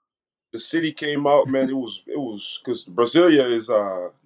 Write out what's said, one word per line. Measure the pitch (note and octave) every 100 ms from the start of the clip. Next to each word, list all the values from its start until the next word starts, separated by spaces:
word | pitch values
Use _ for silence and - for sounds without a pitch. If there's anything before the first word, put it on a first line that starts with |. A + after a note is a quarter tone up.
| _ _ _ _ _
The | A2+
city | - E3 D#3+
came | D3+ D3+ D3 C#3+
out, | C#3+ C3+
man. | C3+ C3
It | C3+
was, | A2+ - -
it | D3
was, | A#2+ G2+ - -
'cause | B2+ A#2 -
Brasilia | F2+ A#2+ E3 F3 D3 B2
is, | A#2 A2
uh, | G#2+ G2+ F2+ F2 _